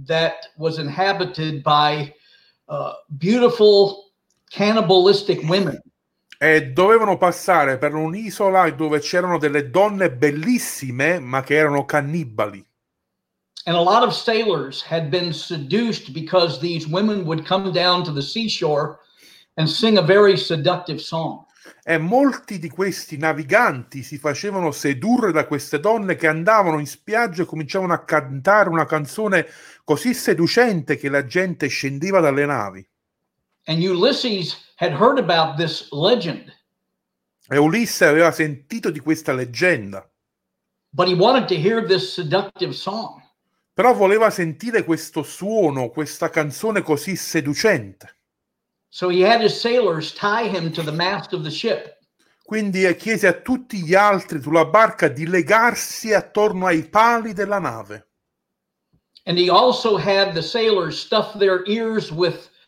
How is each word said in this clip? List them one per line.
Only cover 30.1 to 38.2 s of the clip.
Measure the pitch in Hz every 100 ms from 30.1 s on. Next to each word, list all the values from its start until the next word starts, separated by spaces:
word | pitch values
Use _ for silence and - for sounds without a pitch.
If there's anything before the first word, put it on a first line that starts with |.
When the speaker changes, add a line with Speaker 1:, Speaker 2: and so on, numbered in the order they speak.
Speaker 2:
seducente | 247 - 180 165 - 240 180 139 147
che | 143
la | 143 131
gente | 185 185 156 143
scendeva | - 135 139 185 190
dalle | 156 135 143
navi. | 135 101 95 98 _ _ _ _ _ _ _ -
Speaker 1:
And | 165
Ulysses | 185 180 247 269 254 196 165 - - _
had | 170
heard | 147 233 277
about | 175 170 156 147
this | 165 - -
legend. | 143 180 233 170 110 - _ _ _ _ _ _ _ _ _ _
Speaker 2:
E | 139
Ulisse | 151 208 226 - 170
aveva | 151